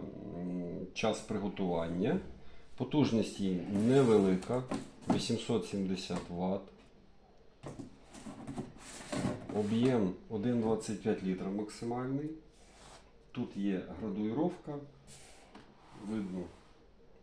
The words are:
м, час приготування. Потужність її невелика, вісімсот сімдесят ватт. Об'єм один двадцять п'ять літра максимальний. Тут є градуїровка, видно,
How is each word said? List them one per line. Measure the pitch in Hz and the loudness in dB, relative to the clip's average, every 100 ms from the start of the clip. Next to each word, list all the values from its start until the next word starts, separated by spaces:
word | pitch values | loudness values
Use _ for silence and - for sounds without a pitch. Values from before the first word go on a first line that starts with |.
| - - - 85 | -6 -10 -8 -6
м, | 90 90 87 85 - | -4 -4 -4 -6 -8
час | - 110 104 | -2 0 0
приготування. | - 104 98 95 92 85 82 87 117 190 - - - - - - | -2 -2 -2 -2 0 0 0 0 2 2 -2 -12 -12 -12 -10 -6
Потужність | 123 151 127 113 98 - | 0 4 6 4 2 0
її | 98 87 87 | 0 0 0
невелика, | 101 117 139 120 107 95 92 - 123 131 - - - - | 2 6 8 10 8 8 4 2 -2 -2 -6 -8 -4 2
вісімсот | 160 - 113 - 110 - | 2 2 0 2 0 0
сімдесят | 98 95 92 - 87 - | -2 0 -2 -2 -6 -4
ватт. | 87 92 98 - - - - - - - - - - - - - - - - - - - - - - - - - - - - - | -2 0 0 -4 -20 -20 -20 -20 -20 -20 -20 -20 -18 -16 -14 -16 -20 -20 -16 -14 -14 -10 -10 -10 -12 -16 -14 -6 0 0 -2 -4
Об'єм | 104 104 113 127 120 92 - - | 0 2 4 6 6 4 0 -6
один | 107 123 120 | -2 2 4
двадцять | 110 107 - 101 | 4 2 0 -2
п'ять | 113 98 | 0 0
літра | 95 92 95 | 0 0 -2
максимальний. | 101 107 - 117 123 127 139 151 - - - - - - - - - - | -2 -4 -6 -4 -2 -2 -2 -4 -8 -14 -20 -20 -20 -20 -20 -20 -20 -12
Тут | 127 113 101 | -6 -6 0
є | 101 90 - 87 | 0 0 -2 -6
градуїровка, | 110 98 107 127 175 - 151 143 143 - - - - - - - - - - 98 104 | -4 -2 0 2 0 -2 -8 -8 -10 -18 -20 -20 -20 -20 -20 -20 -20 -20 -20 -12 -6
видно, | 110 92 90 82 - - - - - - - | -4 -4 -6 -8 -12 -20 -20 -20 -20 -20 -20